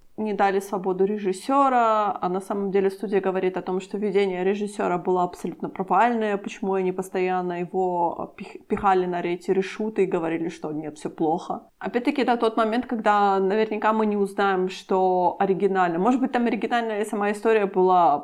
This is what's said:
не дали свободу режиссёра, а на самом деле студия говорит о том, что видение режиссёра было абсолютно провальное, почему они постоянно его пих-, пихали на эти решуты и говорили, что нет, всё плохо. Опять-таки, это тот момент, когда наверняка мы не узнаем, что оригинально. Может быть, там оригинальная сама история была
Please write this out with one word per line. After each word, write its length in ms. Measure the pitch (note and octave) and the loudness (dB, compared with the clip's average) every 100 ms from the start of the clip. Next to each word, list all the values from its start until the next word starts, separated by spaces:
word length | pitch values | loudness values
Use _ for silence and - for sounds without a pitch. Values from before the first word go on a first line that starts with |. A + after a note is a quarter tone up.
| - - | -18 -8
не 160 | G#3+ | -4
дали 280 | G3+ G3+ G3 | 0 2 0
свободу 440 | G3 G3+ F#3+ F3+ G3 | -2 -4 -2 2 2
режиссёра, 1120 | G#3+ G3+ F#3+ - C#4 C#4 B3 A3+ A3 G#3 - | 2 -2 -4 0 2 4 4 4 2 0 -2
а 80 | F3+ | -2
на 100 | F#3 | -4
самом 320 | G3 G#3 G3+ | -4 -4 0
деле 180 | F#3+ F#3+ | 2 0
студия 300 | F#3+ G#3+ G3 | 0 -2 0
говорит 380 | F#3+ F#3 F#3 F#3 | 0 0 -2 -2
о 40 | |
том, 200 | F3 F#3 | -4 -4
что 160 | F#3+ G3+ | -4 -4
видение 480 | G#3 F#3+ G3+ F3+ F#3 | 0 2 2 0 0
режиссёра 520 | G3+ G#3 G#3 G3 F3 | 0 -4 -2 0 0
было 260 | F3 F3+ | 0 0
абсолютно 460 | F3 - F#3+ - - | 0 -2 -10 -6 -8
провальное, 680 | - F#3+ F#3 A#3 A#3 G#3+ G3+ | -6 0 2 4 2 0 -2
почему 340 | G#3 - G3 | -6 -6 -2
они 200 | F#3+ F#3 | 0 -2
постоянно 680 | F#3 F#3 G3 F#3 F#3 F3+ F3 | -4 -6 -2 -2 -2 -4 -4
его 760 | F3 F#3+ F#3 F3 E3+ - - - | -4 -2 -2 0 -2 -4 -10 -12
пих-, 280 | G3+ - - | -18 -18 -6
пихали 380 | G#3 G#3 F#3+ F3+ | -2 2 2 2
на 160 | F3 | -2
эти 300 | F3 F3 - | -4 -4 0
решуты 520 | F#3+ F#3+ - A3 A3 | 0 -2 -4 -4 0
и 80 | F#3+ | 0
говорили, 360 | F3+ E3 E3 E3 | 0 -2 -2 -4
что 220 | F3 D#3+ | -6 -8
нет, 260 | D3+ D#3 D3 | -6 -8 -10
всё 120 | - | -12
плохо. 500 | - D#3+ E3+ - - - _ | -2 -2 0 -4 -10 -10 _
Опять-таки, 420 | - A#3+ A#3+ C#4 | -6 -2 -2 0
это 160 | A#3+ A#3+ | 0 2
тот 180 | A3+ A3 | 0 0
момент, 280 | A3 A3+ B3+ | 0 -2 -4
когда 540 | A#3 G#3+ G#3 G3+ F#3+ | -2 2 4 4 2
наверняка 520 | F#3+ G#3+ A3 G#3+ G#3+ | 2 2 0 0 0
мы 140 | A3 A3 | 2 2
не 100 | G#3 | 2
узнаем, 540 | G3 G3 G3+ F#3+ F#3 | 0 0 0 2 0
что 680 | - - F#3+ F#3 F3+ F3+ - | -4 -2 2 4 2 2 2
оригинально. 600 | G3 F3+ G3 F#3+ F3+ E3 | 0 2 2 2 2 2
Может 220 | G3+ B3+ | 2 2
быть, 100 | B3+ | 0
там 140 | B3 A#3+ | 0 0
оригинальная 580 | A3 A3 A#3+ A3+ G#3 G#3+ | 0 0 -2 -2 -4 -4
сама 260 | G#3+ G3+ | -2 -2
история 340 | G#3 A3+ A3 G3 | 0 2 4 4
была 540 | G3 F#3 F#3 E3+ C#3+ | 4 4 6 6 4